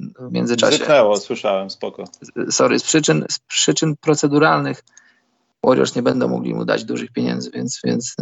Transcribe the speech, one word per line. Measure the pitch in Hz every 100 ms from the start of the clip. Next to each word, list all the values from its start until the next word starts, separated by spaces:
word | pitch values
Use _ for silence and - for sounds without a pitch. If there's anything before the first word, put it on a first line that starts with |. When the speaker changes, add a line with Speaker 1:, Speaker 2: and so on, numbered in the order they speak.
| - -
Speaker 1:
w | 127
międzyczasie. | 117 120 117 - 156
Speaker 2:
Zniknęło, | - 143 107 104
słyszałem, | - 117 107 98 98
spoko. | - 98 95 92 -
Speaker 1:
Z-, | - - -
sorry, | - 131 117
z |
przyczyn, | - 160 156 156 -
z | -
przyczyn | - - - 151 160 147
proceduralnych | - 147 147 147 156 156 139 131 _ _ _ _ _ _ _ _
Warriors | - 127 131 127
nie |
będą | 123 127 -
mogli | 123 85
mu | -
dać | 113 55
dużych | 57 60 58
pieniędzy, | - 62 62 -
więc, | - - -
więc, | - 60 - -